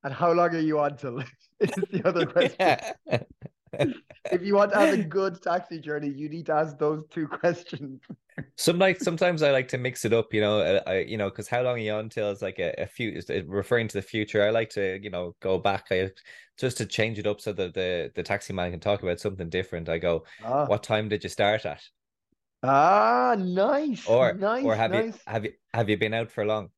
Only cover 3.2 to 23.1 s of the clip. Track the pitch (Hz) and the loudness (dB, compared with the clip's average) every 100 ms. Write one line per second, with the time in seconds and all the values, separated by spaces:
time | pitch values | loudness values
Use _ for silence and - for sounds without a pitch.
3.2 | - - - _ _ - - - _ - | -4 -18 -20 _ _ -2 -2 -2 _ -12
4.2 | - 180 190 202 202 208 - 226 165 180 | -2 -2 2 4 6 6 6 4 0 0
5.2 | 190 175 180 175 175 165 147 147 147 139 | -2 -2 -2 -2 -4 -12 -8 -6 -6 -6
6.2 | 151 160 156 151 160 143 151 156 156 170 | -8 -8 -2 0 0 0 -2 -2 -6 -8
7.2 | 151 - 175 175 - 151 143 131 _ - | -6 -2 -2 -2 -8 -12 -12 -14 _ -20
8.2 | _ - - - - 170 190 180 - 170 | _ -16 -16 -2 0 4 2 2 -2 0
9.2 | 180 165 147 135 127 123 127 123 113 113 | 0 2 4 2 0 -4 -4 -4 2 2
10.2 | 107 107 104 104 85 95 - 95 - 107 | 2 0 2 2 4 2 2 -2 -2 -2
11.2 | 101 - 101 123 123 120 107 107 110 117 | -4 -4 -4 0 0 -2 -2 -4 -6 -4
12.2 | 104 95 98 95 87 - - - 113 85 | -4 -4 -6 -4 -4 -4 -8 -6 -6 -6
13.2 | - - 78 98 - 120 110 101 - 110 | -4 -6 -2 -4 0 0 0 -6 -6 -6
14.2 | 107 107 101 113 113 - 98 95 104 90 | -2 2 2 2 -2 -4 -4 -4 -8 -8
15.2 | 87 - 95 92 101 95 - 92 95 - | -8 -6 -2 0 0 -2 -2 -2 -2 -6
16.2 | - - - - 131 - 107 - 110 107 | -20 -20 -20 -4 -4 -2 -4 -2 -2 -2
17.2 | 104 104 - 92 90 87 90 87 73 - | -4 -4 -6 -4 -4 -2 -2 -2 -4 -8
18.2 | 85 101 - 98 87 87 104 101 92 87 | -4 -4 -2 -4 -4 -2 -2 0 0 -2
19.2 | 104 95 85 90 92 87 80 82 85 82 | -4 -6 -4 -4 -4 -8 -4 -2 0 -2
20.2 | - - 113 135 147 104 - 107 107 104 | -4 -14 -4 -2 0 0 0 -2 0 -4
21.2 | 90 - 101 107 90 69 - _ _ _ | -4 0 2 2 -4 -10 -16 _ _ _
22.2 | _ _ _ _ 123 135 160 202 220 | _ _ _ _ 2 6 6 6 4